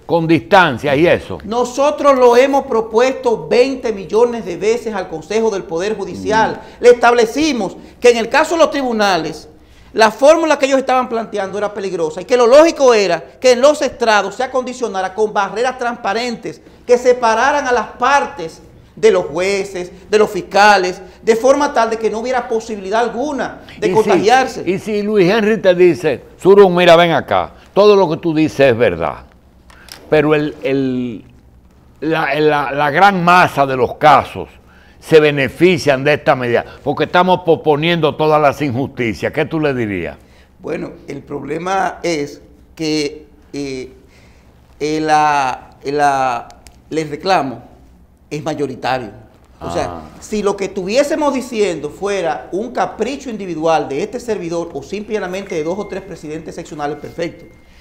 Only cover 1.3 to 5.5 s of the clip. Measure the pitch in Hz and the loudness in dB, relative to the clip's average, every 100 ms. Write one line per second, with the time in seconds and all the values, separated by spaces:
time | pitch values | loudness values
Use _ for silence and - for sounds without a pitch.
1.3 | 90 196 233 240 277 294 294 285 262 247 | -12 -6 -4 -4 0 0 2 2 4 6
2.3 | 240 277 269 262 220 220 220 262 254 240 | 6 4 2 0 -4 0 0 0 0 -2
3.3 | 208 156 233 269 262 233 196 180 208 240 | -2 0 2 2 0 -6 -8 -2 0 2
4.3 | 233 277 214 208 233 226 202 185 156 - | 0 -8 -4 -2 -2 -4 -8 -8 -10 -4
5.3 | 214 220 | -2 -2